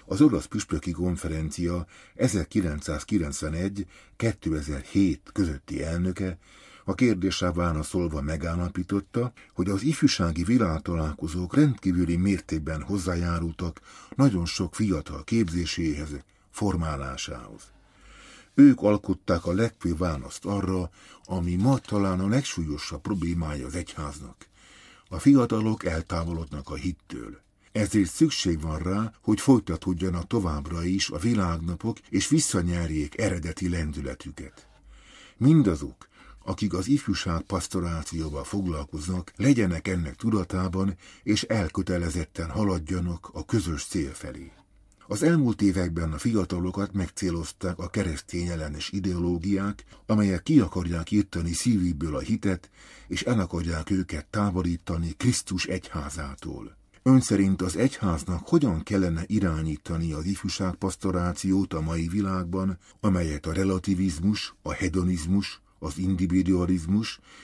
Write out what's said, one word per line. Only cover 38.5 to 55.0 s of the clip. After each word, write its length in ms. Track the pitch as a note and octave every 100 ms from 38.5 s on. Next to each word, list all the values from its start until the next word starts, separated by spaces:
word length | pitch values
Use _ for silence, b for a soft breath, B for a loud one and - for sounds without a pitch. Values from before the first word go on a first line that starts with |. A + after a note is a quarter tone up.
| G2+ F#2 D2+ C#2 D#2 D#2+ F2+ - -
legyenek 520 | A#2+ B2 G2 E2 G2
ennek 280 | F2+ D2+ -
tudatában, 800 | A2+ G#2+ F2 F#2 F#2 F#2 G2 F2+ B B
és 200 | - G#2
elkötelezetten 1080 | - A2 F#2+ - F#2 F2+ E2 F2 F2 - D#2+
haladjanak 800 | G#2+ G#2 F2+ D2+ F2+ F2 E2 -
a 120 | E2+ -
közös 400 | A2+ E2+ D2+ -
cél 280 | F#2+ C#2
felé. 380 | C#2+ - D2 E2+ - _ _ _ _ -
Az 160 | G#2
elmúlt 380 | D#3+ E3+ B2+ G#2
években 500 | G2+ F#2+ F2 E2 E2
a 60 | D2+
fiatalokat 760 | A#2+ A2 F2 F2+ F2+ F#2+ G2
megcélozták 840 | G2 F2 - F2+ E2 D2+ - F#2 E2+
a 80 | D#2+
keresztény 600 | G#2 F#2 D2 - F2 F2
ellenes 420 | E2+ D2+ D2+ -
ideológiák, 960 | G2 F#2+ F2 F2 F2 F#2+ G2 G2 G#2 - b b
amelyek 380 | G#2+ G2+ F2+
ki 160 | - D3+
akarják 520 | F2+ F#2 F2 E2+ E2
írtani 400 | G#2 G2+ F2 E2+
szívükből 640 | E2+ B2 G#2+ F2 D2+ D#2+ C#2
a 40 |
hitet, 500 | - A2 G2+ F2+ - B B B B
és 140 | F2
el 180 | - A2+
akarják 500 | F2 E2+ E2 D#2+ D#2
őket 360 | F#2+ E2+ - -
távolítani 880 | G#2+ G#2 F2+ F2 E2+ - E2